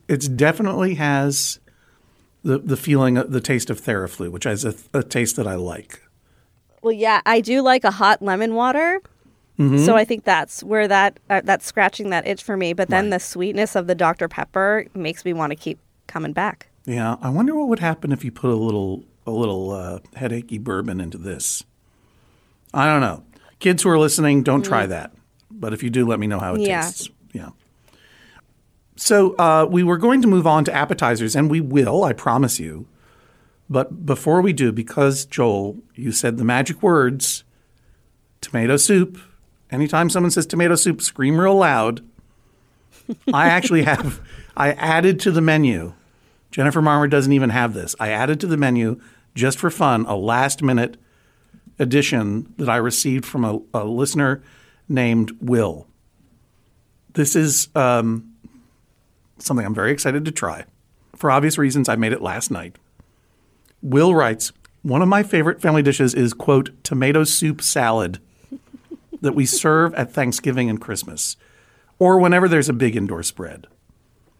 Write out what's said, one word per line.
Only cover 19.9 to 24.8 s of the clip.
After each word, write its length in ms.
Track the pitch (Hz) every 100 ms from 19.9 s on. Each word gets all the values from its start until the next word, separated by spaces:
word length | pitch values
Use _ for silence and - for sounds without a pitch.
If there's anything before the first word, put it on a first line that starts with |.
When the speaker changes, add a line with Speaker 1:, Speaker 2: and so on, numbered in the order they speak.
| 90 -
Speaker 1:
headachy 420 | - 127 120 117 110
bourbon 420 | 127 95 113 92
into 160 | 85 87
this. 460 | 92 85 - - - _ _ _ _ _ _ _ _ _ _
I 120 | -
don't 160 | 147 151
know. 220 | 117 80 - _ _ _
Kids 220 | 185 180
who 80 | 190
are 80 | 160
listening, 460 | 151 147 151 143
don't 180 | 123 143
try 240 | - 117